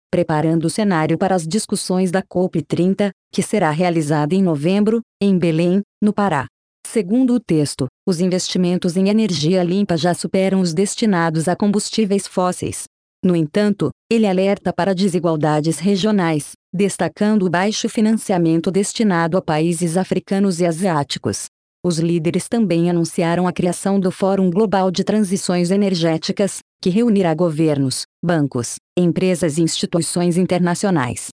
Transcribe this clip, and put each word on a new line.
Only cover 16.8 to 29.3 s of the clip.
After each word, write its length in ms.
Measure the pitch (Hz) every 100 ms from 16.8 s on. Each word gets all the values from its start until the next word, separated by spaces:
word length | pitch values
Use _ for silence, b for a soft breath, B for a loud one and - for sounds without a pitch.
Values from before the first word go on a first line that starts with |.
| 196 - 170 - 208 214 185
o 20 |
baixo 400 | 170 202 208 233
financiamento 840 | - 214 226 - 185 165 165 185
destinado 640 | 180 208 - 214 175 165 185
a 60 |
países 560 | 180 151 165 165 175 170
africanos 640 | 185 185 - 196 202 165
e 40 | 175
asiáticos. 840 | 160 190 156 139 - 120 101 - - _ _
Os 160 | 180 160
líderes 480 | 165 170 165 180 -
também 400 | 233 208 170 170
anunciaram 580 | 175 165 - 165 170 180
a 60 |
criação 460 | - 180 175 196 196
do 120 | 185
Fórum 380 | - 190 196 185
Global 420 | 175 220 196 185
de 120 | 180
Transições 680 | 185 214 196 196 - 180 175
Energéticas, 880 | 196 202 180 165 160 - 196 196 - - _
que 80 | 185
reunirá 440 | 185 240 196 175
governos, 680 | 156 175 151 160 143 135 - - _
bancos, 520 | 170 165 143 123 117 - - -
empresas 600 | 175 165 185